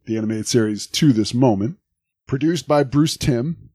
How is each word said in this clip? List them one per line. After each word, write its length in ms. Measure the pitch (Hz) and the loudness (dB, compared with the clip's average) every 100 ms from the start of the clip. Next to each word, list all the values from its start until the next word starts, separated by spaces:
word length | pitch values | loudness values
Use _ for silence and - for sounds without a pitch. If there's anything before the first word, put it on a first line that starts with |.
| - | -6
the 120 | 110 | -4
Animated 300 | 110 110 104 | -2 -4 -2
Series 400 | 120 107 104 - | 0 0 -2 -8
to 260 | - 156 | 0 2
this 200 | 110 104 | 4 0
moment. 440 | 120 131 98 110 180 _ _ _ _ - | 2 2 2 -2 -6 _ _ _ _ -8
Produced 400 | 139 151 170 - | -4 -2 -2 0
by 160 | 147 | 0
Bruce 320 | 139 139 156 - | 2 2 2 0
Timm, 520 | - 120 143 165 - | -2 -2 -2 -6 -14